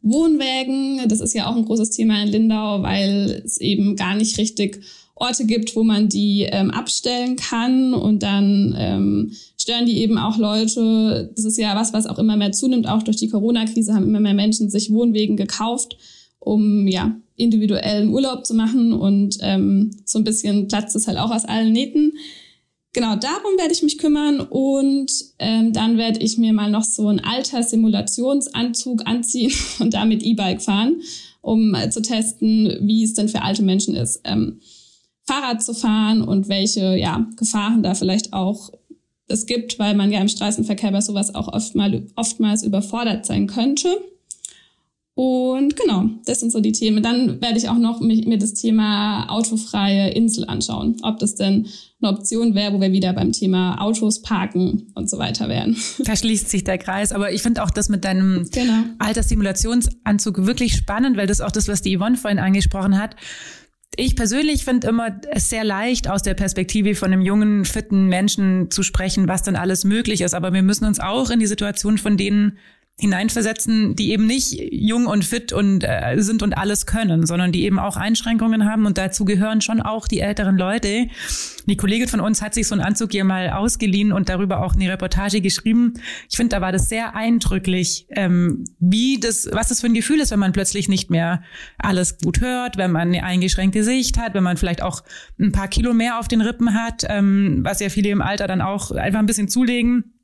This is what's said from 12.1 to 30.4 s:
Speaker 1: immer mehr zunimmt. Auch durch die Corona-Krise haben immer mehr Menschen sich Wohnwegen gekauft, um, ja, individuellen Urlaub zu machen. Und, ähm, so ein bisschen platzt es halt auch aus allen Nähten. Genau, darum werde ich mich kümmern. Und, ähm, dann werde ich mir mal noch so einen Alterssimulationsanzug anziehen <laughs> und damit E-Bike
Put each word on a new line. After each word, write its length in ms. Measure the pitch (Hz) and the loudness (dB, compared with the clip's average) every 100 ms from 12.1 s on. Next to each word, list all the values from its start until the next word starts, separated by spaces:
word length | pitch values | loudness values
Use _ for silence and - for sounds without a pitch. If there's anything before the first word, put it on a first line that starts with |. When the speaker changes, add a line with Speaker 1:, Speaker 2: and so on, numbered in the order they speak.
| - | 0
Speaker 1:
immer 200 | 220 214 | 2 2
mehr 160 | 202 | 0
zunimmt. 340 | 202 262 254 - | 0 0 2 2
Auch 160 | 220 | 0
durch 140 | 220 214 | 0 0
die 120 | 226 | 0
Corona-Krise 640 | 220 214 240 220 226 208 | 0 2 0 0 0 2
haben 140 | 214 185 | 2 2
immer 120 | 214 | 2
mehr 140 | 208 | 4
Menschen 360 | 196 208 220 214 | 4 2 2 0
sich 220 | 202 214 | 0 0
Wohnwegen 440 | 214 240 214 214 208 | 2 2 2 0 0
gekauft, 600 | 196 - 220 240 - - - - _ _ | -2 -2 -4 -4 -6 -12 -20 -20 _ _
um, 480 | - 214 214 208 196 | 0 2 4 4 2
ja, 280 | 180 - 220 - _ | 2 -2 -4 -10 _
individuellen 720 | 233 220 214 208 - 208 214 | 2 4 2 0 0 0 2
Urlaub 360 | 220 269 254 - | 2 0 -4 -2
zu 80 | |
machen. 400 | 226 220 254 233 | 0 2 2 2
Und, 440 | 226 196 202 202 - | 2 4 4 2 0
ähm, 500 | 196 196 196 196 214 - - | -2 0 2 2 2 -2 -4
so 140 | 220 | 0
ein 40 | |
bisschen 440 | 220 214 208 202 196 | 0 0 0 0 0
platzt 280 | 208 214 214 | -4 -4 -4
es 120 | 220 | -4
halt 100 | - | -2
auch 140 | - | -2
aus 140 | 226 226 | -2 -2
allen 280 | 220 220 | 0 2
Nähten. 400 | 226 277 302 302 - - - - _ _ _ _ | 2 2 2 2 0 -16 -20 -20 _ _ _ _
Genau, 220 | - 226 208 | -4 -2 -2
darum 440 | 254 349 415 370 | -2 -4 0 0
werde 140 | 320 | 2
ich 100 | 330 | 2
mich 160 | 302 294 | 0 0
kümmern. 400 | 320 294 294 285 | 0 2 2 0
Und, 720 | - 277 269 269 277 277 269 - - _ | -2 -2 0 2 2 0 -2 -6 -8 _
ähm, 340 | 220 220 226 | -2 2 2
dann 240 | 220 220 226 | 2 2 2
werde 220 | 226 226 | 0 0
ich 200 | 220 220 | -2 0
mir 140 | 226 | 2
mal 180 | 214 208 | 2 2
noch 120 | 208 | 0
so 260 | 220 - 214 | 0 0 0
einen 100 | 202 | 0
Alterssimulationsanzug 1900 | - 247 262 254 233 226 220 202 208 - 247 277 269 226 240 233 254 233 - | 0 -4 -4 -4 0 2 2 2 -2 -2 0 0 -2 -4 -4 -4 -4 -4 -2
anziehen 460 | 240 233 254 240 - - | -4 -2 -2 -2 -2 -6
<laughs> 140 | - | -2
und 140 | 185 | -2
damit 300 | 202 220 220 | 2 2 2
E-Bike 400 | 220 220 | 2 0